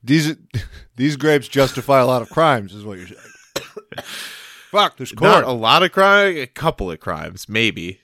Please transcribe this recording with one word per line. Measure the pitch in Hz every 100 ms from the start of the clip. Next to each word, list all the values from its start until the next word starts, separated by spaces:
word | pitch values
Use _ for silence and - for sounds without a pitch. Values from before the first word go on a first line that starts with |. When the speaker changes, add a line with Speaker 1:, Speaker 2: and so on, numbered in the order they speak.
Speaker 1:
These, | 117 156 151 151 _ 113 -
<laughs> | - - -
these | 135 143
grapes | 147 147 120
justify | 139 131 - 123 135
a | 127
lot | 127
of | 113
crimes, | - 160 127 98
is | 101 104
what | 95
you're | 90
saying. | 104 - - _ - - - _ -
<coughs> | - - - - - - -
Fuck, | 196 190 _
there's | 127
corn. | 110 156
Speaker 2:
Not | 175 127
a |
lot | 123 110 147
of | 180
crime, | 196 196 202 202 165
a | 127
couple | - 151 - 95
of | 82
crimes, | - 82 80 82 -
maybe. | 107 113 95 85 92